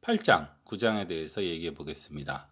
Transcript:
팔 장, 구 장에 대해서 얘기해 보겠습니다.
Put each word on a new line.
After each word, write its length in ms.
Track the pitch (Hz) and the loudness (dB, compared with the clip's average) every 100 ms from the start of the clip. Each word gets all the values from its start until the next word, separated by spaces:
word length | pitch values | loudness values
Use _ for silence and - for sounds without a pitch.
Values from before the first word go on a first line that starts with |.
팔 160 | - 220 | 2 0
장, 360 | - 95 73 - | 6 6 4 -14
구 120 | - 104 | -12 0
장에 300 | 113 107 92 | 2 2 -2
대해서 360 | 82 78 - | -4 -6 -4
얘기해 300 | 95 82 82 | -2 -2 -4
보겠습니다. 720 | 73 73 71 - 71 69 - - | -6 -10 -10 -12 -10 -8 -8 -10